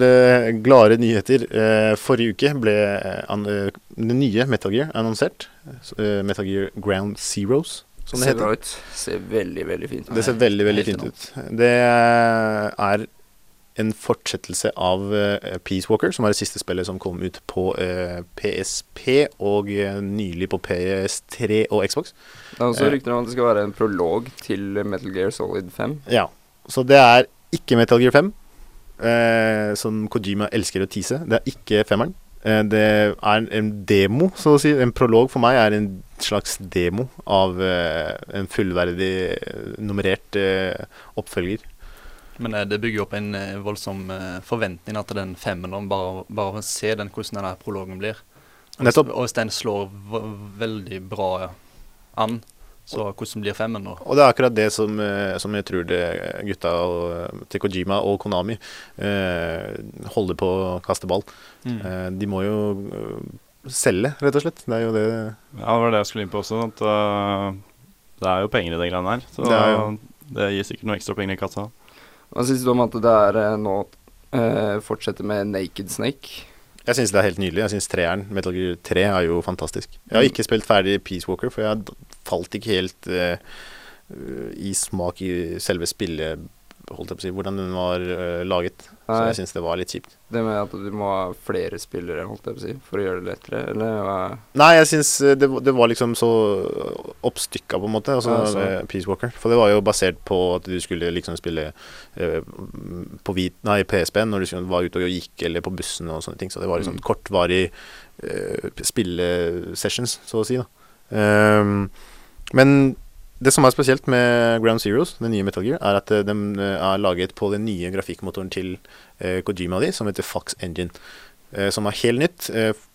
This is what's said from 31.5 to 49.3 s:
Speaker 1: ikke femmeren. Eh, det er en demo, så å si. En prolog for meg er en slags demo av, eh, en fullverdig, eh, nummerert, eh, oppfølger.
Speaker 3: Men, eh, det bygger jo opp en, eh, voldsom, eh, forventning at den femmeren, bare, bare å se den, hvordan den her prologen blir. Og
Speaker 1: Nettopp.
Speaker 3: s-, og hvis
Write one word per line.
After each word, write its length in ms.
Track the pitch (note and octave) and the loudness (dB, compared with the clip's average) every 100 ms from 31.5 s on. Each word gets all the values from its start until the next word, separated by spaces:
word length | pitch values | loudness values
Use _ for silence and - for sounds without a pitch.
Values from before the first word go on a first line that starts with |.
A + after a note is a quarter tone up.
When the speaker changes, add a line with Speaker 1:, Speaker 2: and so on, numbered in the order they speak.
Speaker 1:
ikke 340 | - - G#2+ | -8 0 2
femmeren. 300 | - G#2 D3+ - - - | 4 2 0 -6 -18 -6
Eh, 180 | A2 G#2+ | 0 2
det 540 | G#2+ G#2+ G#2+ G#2+ G#2 G2+ | 4 4 4 4 4 2
er 260 | G#2 G#2+ A2+ | 2 2 0
en 340 | G#2+ G#2+ G#2 | -2 -2 -2
demo, 460 | F#2+ G2+ G2 B2 F#3 - | 2 4 4 4 2 2
så 180 | D3+ | 4
å 60 | D3 | 6
si. 100 | D3+ | 6
En 220 | C#3+ B2 | 4 2
prolog 380 | - B2 A2+ C3 | 2 4 6 4
for 100 | C3 | 4
meg 160 | A#2+ B2+ | 4 6
er 200 | G#2+ G#2 | 6 4
en 260 | G#2 F#2 - - | -2 -6 -14 -10
slags 400 | - G#2 - - | -2 -2 -2 -8
demo 500 | F#2+ F#2 F2 G2 C3 - - | -4 0 0 0 -4 -8 0
av, 340 | G2 F#2+ F2+ | 2 2 0
eh, 560 | F#2+ F2+ E2+ D#2+ D#2 - - | 0 0 0 -2 -4 -6 -8
en 120 | G2 F#2+ | -8 -4
fullverdig, 840 | - F#2+ F2 F2 F2 F#2+ F#2 F2+ | -2 0 0 0 0 -2 -2 -2
eh, 440 | - - - - - | -4 -8 -10 -12 -8
nummerert, 560 | G#2 G2+ F#2+ F#2+ - G2+ | -6 -2 0 0 -2 -2
eh, 480 | F#2+ F#2+ F#2+ - - - - - | 0 0 -2 -6 -10 -18 -14 -12
oppfølger. 420 | - G2+ F2+ A2 - - - - - - - - | -8 -4 -4 -6 -10 -20 -20 -20 -20 -20 -20 -12
Speaker 3:
Men, 160 | A#2 | -6
eh, 100 | G#2+ | -4
det 160 | G2+ G#2 | -4 -4
bygger 140 | A2+ G#2+ | -2 -4
jo 60 | |
opp 120 | G2 | -4
en, 200 | G#2 G#2 | -6 -6
eh, 220 | G2 G2 G2 | -6 -8 -8
voldsom, 500 | G2+ G#2 G#2 G2 F#2 | -8 -8 -8 -10 -8
eh, 300 | F#2+ F#2 F#2 | -10 -10 -12
forventning 560 | - A#2 G2+ E2+ - G#2+ | -6 -2 -2 -4 -10 -10
at 120 | G2 | -8
den 260 | G2+ F#2+ | -8 -8
femmeren, 540 | F#2 - F2+ F2+ G2 G2 | -8 -6 -6 -8 -8 -4
bare, 360 | G2 F#2 F#2 - | -4 -4 -8 -8
bare 220 | G#2 G2 | -6 -4
å 80 | G#2 | -6
se 320 | - - G#2+ | -8 -4 -2
den, 160 | A2 G2+ | -4 -6
hvordan 220 | - G#2 | -10 -10
den 100 | G#2 | -8
her 120 | F#2+ F#2 | -8 -8
prologen 420 | - G2 F#2 F#2 | -10 -10 -10 -8
blir. 160 | G#2 G#2 _ _ _ _ _ - | -8 -10 _ _ _ _ _ 0
Og 60 | B2+ | 4
Speaker 1:
Nettopp. 220 | C3+ C3 | 4 4
Speaker 3:
s-, 40 | |
og 120 | - | 0
hvis 60 | B2 | -4